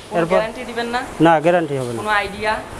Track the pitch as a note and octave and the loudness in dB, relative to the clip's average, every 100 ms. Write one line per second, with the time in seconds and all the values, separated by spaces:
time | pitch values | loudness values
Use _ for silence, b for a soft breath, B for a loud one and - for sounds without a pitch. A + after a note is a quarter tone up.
0 | - F3 E3 F#3 A3 B3 A#3 A#3 A#3 A#3+ | -4 -2 2 2 0 -6 -8 -6 -4 -4
1 | C4+ - D#3 D#3+ D#3 F3 D#3+ C#3 B2 A#2 | -6 4 6 6 4 2 0 -2 -4 -4
2 | G#3+ G#3 G3 G3 G#3+ A3+ - - | -2 -2 -2 -4 -4 -4 -6 -14